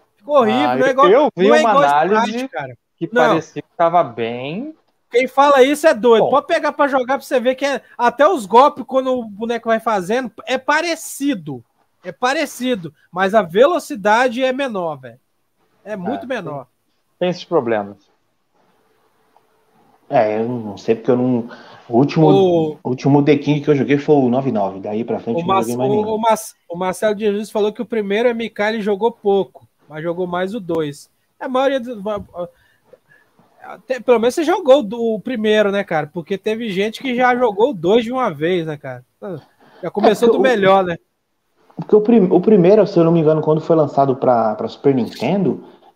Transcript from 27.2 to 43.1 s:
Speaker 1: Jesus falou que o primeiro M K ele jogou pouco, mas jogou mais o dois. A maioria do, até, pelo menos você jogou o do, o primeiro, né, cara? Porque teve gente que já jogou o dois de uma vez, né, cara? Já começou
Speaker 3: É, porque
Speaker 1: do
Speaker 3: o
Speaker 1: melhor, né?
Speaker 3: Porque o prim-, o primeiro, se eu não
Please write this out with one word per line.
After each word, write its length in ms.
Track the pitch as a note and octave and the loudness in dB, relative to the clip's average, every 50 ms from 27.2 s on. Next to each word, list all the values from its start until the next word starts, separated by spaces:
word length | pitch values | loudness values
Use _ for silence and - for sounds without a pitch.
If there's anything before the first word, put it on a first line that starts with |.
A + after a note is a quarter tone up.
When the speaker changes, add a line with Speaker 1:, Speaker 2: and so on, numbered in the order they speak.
| A3 | -2
Speaker 1:
Jesus 260 | G#3 G3+ G#3 A3 F#3+ | -2 -2 -2 -6 -6
falou 220 | - A3 G3+ G#3+ G#3 | -4 -2 -2 -2 -2
que 100 | - A3+ | -6 -10
o 40 | |
primeiro 420 | - A#3+ A3+ G#3 G3 G3 G#3+ A#3+ B3 | -6 -6 -6 -4 -2 -2 0 0 0
M 200 | A#3 A3+ A#3 A3 | -2 -2 -8 -10
K 200 | _ - G#3 G#3+ A3 | _ -4 -4 -4 -2
ele 100 | A#3 F#3+ | -4 -2
jogou 280 | G#3+ G#3 F#3+ G#3+ A#3 | -4 -4 -2 -2 -4
pouco, 560 | A3+ _ - G3+ G3 G3 F3+ - _ - _ _ _ _ _ _ | -4 _ -2 0 0 0 0 -4 _ -20 _ _ _ _ _ _
mas 140 | D3 D#3 D#3 | -14 -10 -8
jogou 240 | F3 E3+ F3 F#3 | -8 -6 -6 -6
mais 280 | F3 F3 F3+ F#3 F#3+ G#3 | -6 -4 -4 -4 -6 -6
o 60 | B3 | -10
dois. 500 | F#3 D#3+ E3 E3 D#3 D3 C#3+ - - _ _ _ _ _ _ - | -6 -4 -4 -4 -4 -4 -6 -12 -18 _ _ _ _ _ _ -12
A 80 | - C#4 | -10 -4
maioria 320 | B3+ B3+ C4+ C#4 C#4 C4+ | -2 0 0 0 0 -2
do, 220 | A3+ B3+ B3 G#3 F#3+ G#3+ G#3 G3+ F#3+ - - F3 F3 F3 _ _ _ _ _ _ _ _ - _ _ _ _ _ _ _ _ _ _ _ _ _ - | -6 -8 -12 -10 -8 -8 -8 -8 -10 -12 -12 -12 -12 -12 _ _ _ _ _ _ _ _ -20 _ _ _ _ _ _ _ _ _ _ _ _ _ -20
até, 360 | - C#3+ - _ - C4 B3 | -20 -20 -18 _ -8 -8 -6
pelo 200 | G#3 - A#3+ A3+ | 0 2 2 2
menos 140 | G#3+ B3 A#3+ | 2 0 -2
você 100 | F4 D#4 | -2 -2
jogou 360 | D4 F#4 G#4+ F#4+ C4 C4 D4 | -2 -2 -2 4 4 4 4
o 20 | A#3 | 4
do, 200 | F#3+ A#3 A#3+ A#3 A3+ A3 | -2 -6 -4 -4 -4 -4
o 60 | G3+ | -4
primeiro, 520 | - C4+ C4 A3 G#3+ G#3+ G#3+ G#3+ G#3 G3+ G3 | -6 -8 -6 -4 0 0 2 2 2 2 0
né, 100 | G3+ G3 | -4 -4
cara? 240 | - F3 D#3 D3+ D3+ - | -2 -4 -4 -4 -4 -10
Porque 240 | F3+ D#3+ - G3+ | -12 -8 -8 -8
teve 320 | F#3+ - G#3+ A3 A3 A#3+ A3 | -6 -4 -6 -6 -4 -6 -6
gente 300 | F3+ F#3+ G3+ A3 A3 - - | -4 -4 -4 -4 -6 -8 -8
que 120 | C4+ A#3+ | -6 -2
já 200 | A#3+ B3+ B3 B3 | 0 2 2 2
jogou 360 | B3 B3+ A3+ G3 F#3+ A3+ C#4+ | 2 0 -2 0 2 0 0
o 40 | B3+ | 0
dois 300 | E3+ D3+ F3 G#3 B3 A3+ | -2 0 2 2 2 2
de 80 | A3+ B3+ | 0 -4
uma 180 | C4 B3+ G#3+ | -4 -4 -4
vez, 360 | D#3 C#3 D3+ E3+ F#3 F3 D#3+ | -4 -4 -4 -2 -2 -2 -4
né, 100 | D#3 D3+ | -6 -8
cara? 260 | D3 - C3+ B2+ B2 B2 _ _ _ G#3 G#3 F3+ C3 - _ _ _ _ _ _ - - | -10 -12 -14 -14 -14 -18 _ _ _ -14 -14 -14 -14 -16 _ _ _ _ _ _ -12 -12
Já 80 | E3 | -8
começou 380 | - G#3 G#3 A#3+ G3+ - A#3+ A3+ | -4 2 2 2 2 4 2 2
Speaker 3:
É, 40 | A3 | 2
porque 40 | |
Speaker 1:
do 20 | - | 4
Speaker 3:
o 40 | - | 2
Speaker 1:
melhor, 420 | C4 A#3+ G#3 G3 F#3+ F#3+ G3 F#3+ | 2 2 2 4 4 4 4 2
né? 140 | F3+ E3 - _ _ _ _ _ _ _ _ _ _ _ _ _ _ _ | 0 -6 -10 _ _ _ _ _ _ _ _ _ _ _ _ _ _ _
Speaker 3:
Porque 200 | - E3+ - G#3 | -14 -4 2 2
o 40 | G#3+ G#3 | 2 4
prim-, 260 | A3 A#3+ A3+ F#3 F3+ | 6 4 4 4 4
o 100 | - F3+ | 2 2
primeiro, 460 | F3+ A3 A3 F#3+ E3 F3+ G#3+ A3 G3 | 4 4 4 4 6 6 6 4 4
se 120 | F#3+ - E3+ | 2 2 2
eu 60 | E3 | 2
não 60 | E3 | 4